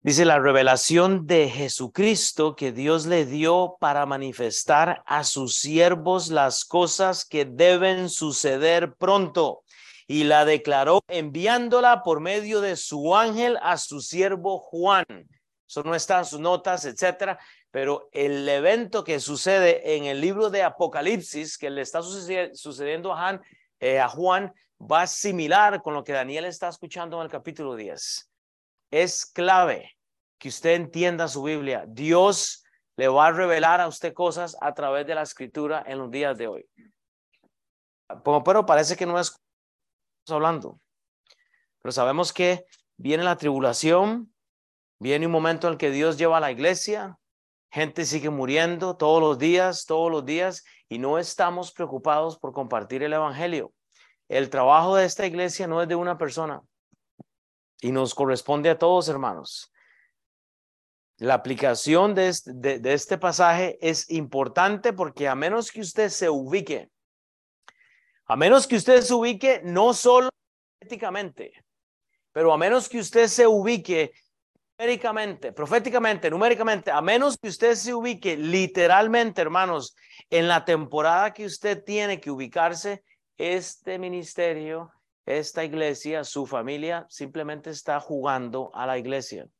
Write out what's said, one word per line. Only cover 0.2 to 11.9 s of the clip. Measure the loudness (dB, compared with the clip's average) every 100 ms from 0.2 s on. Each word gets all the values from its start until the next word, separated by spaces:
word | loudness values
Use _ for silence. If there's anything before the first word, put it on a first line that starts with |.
la | 6 6
revelación | 6 4 6 4 4 4 4 2 2
de | 4 4
Jesucristo | 0 -6 -6 -8 0 2 2 -2 0 -2
que | -2 -6
Dios | -4 0 0 2
le | 0 0
dio | 0 2 2 2 -2
para | -2 0 -2
manifestar | -4 -6 -6 -4 -4 2 4 4 0 -4
a | -2
sus | -2 -4 -4 -4
siervos | 0 4 4 4 0 -2 0
las | 2 2 0
cosas | -2 0 0 2 0 0
que | -4 -4 -4
deben | 4 6 6 4 0 -2
suceder | -4 -4 -2 0 2 4 2 0
pronto, | -2 2 2 2 0 0 -2 _ -20 -20 -20 _
y | 0
la | 4 6
declaró | 6 4 2 2 6 4 _
enviándola | -6 -6 -4 0 0 2 4 6